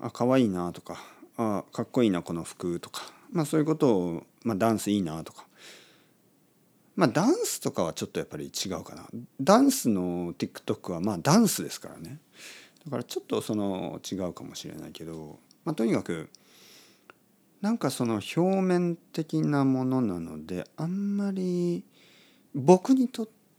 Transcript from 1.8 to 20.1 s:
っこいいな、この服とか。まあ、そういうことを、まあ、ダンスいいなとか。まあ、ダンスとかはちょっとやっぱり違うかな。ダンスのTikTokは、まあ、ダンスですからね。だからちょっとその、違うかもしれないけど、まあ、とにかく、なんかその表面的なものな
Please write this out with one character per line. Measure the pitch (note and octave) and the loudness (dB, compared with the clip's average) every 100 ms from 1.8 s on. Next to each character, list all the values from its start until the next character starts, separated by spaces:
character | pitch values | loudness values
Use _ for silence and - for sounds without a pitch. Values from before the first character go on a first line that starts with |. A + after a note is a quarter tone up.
っ | A#2 | -4
こ | - | 2
い | A#2 | 4
い | |
な、 | F2 | 2
こ | E2 | -2
の | E2+ | -6
服 | D#2+ - F2+ E2+ | -8 -8 -6 -6
と | - | -8
か。 | - - - - | -14 -14 -18 -6
ま | F3 | -2
あ、 | D3 | 0
そ | D#3 | 2
う | |
い | |
う | D3+ | 2
こ | D#3 | 2
と | D3 G2+ | 4 4
を、 | F2 E2 - _ | 2 -4 -10 _
ま | A#2 | -4
あ、 | G2+ | 0
ダ | A2+ | 2
ン | G#2+ | 2
ス | - | 2
い | G#2 | 0
い | |
な | F2 D#2+ | 0 -6
と | - | -10
か。 | - - _ - - - _ _ _ _ _ _ _ _ _ _ - | -16 -20 _ -20 -20 -20 _ _ _ _ _ _ _ _ _ _ 2
ま | - | 4
あ、 | |
ダ | D3 G#3+ | 4 2
ン | |
ス | G#4+ A4+ - | 2 -2 -4
と | - | -4
か | - | -2
は | E2 | -2
ち | D#2 | -4
ょ | G#2+ | -6
っ | |
と | E2+ | -6
や | |
っ | D2 | -8
ぱ | D#2 | -8
り | C#2+ | -10
違 | - G2 | -8 -6
う | E2+ | -6
か | - | -10
な。 | - - A#2 A#2+ - | -16 -14 -14 -12 -2
ダ | C#3 A3 | 6 6
ン | C#4 | 6
ス | - B2 | 4 2
の | G2 F2+ F2 F2 - | 0 0 -2 -4 -6
TikTok | A2+ - - G#2+ - | -8 -6 -6 -6 -6
は、 | F2 | -4
ま | G2 | -2
あ、 | F#2 | 0
ダ | G#2 G3 | 4 6
ン | A3 | 6
ス | - | 2
で | D#2+ | -6
す | - | -10
か | - | -14
ら | C#2+ | -16
ね。 | E2 C#3+ _ - - - - _ D#3 | -14 -16 _ -20 -20 -20 -20 _ -8
だ | |
か | A#2+ | -8
ら | |
ち | - - | -6 -8
ょ | |
っ | - | -4
と | A2 | -2
そ | - G#2+ | -2 -2
の、 | G2+ F#2 E2+ F2 - | -2 -2 -6 -8 -8
違 | G2 | -6
う | F2+ | -4
か | - | -6
も | E2 | -12
し | - D#2+ | -12 -12
れ | D#2 | -12
な | D#2 | -14
い | |
け | D#2+ | -14
ど、 | D#2+ D#2+ D2+ - _ _ E3+ | -12 -12 -14 -18 _ _ -6
ま | |
あ、 | |
と | D#3+ A3+ | -2 0
に | |
か | C#3 | 0
く、 | - E2+ D#2 - _ - - - - _ - - _ _ _ _ | -2 -6 -8 -16 _ -20 -20 -20 -20 _ -20 -20 _ _ _ _
な | G3+ | -2
ん | A3+ | 0
か | C#3+ | 0
そ | - A#2+ | 0 0
の | A2 - - | -2 -2 0
表 | F3+ F#3+ | 2 2
面 | F#3 F3 F3 E3 | 2 2 2 -2
的 | _ - D#3 D#3+ | _ -8 -4 0
な | D#3 C#3+ C3+ | 2 4 4
も | C3 B2+ | 2 2
の | C3 | 2
な | A#2 | 0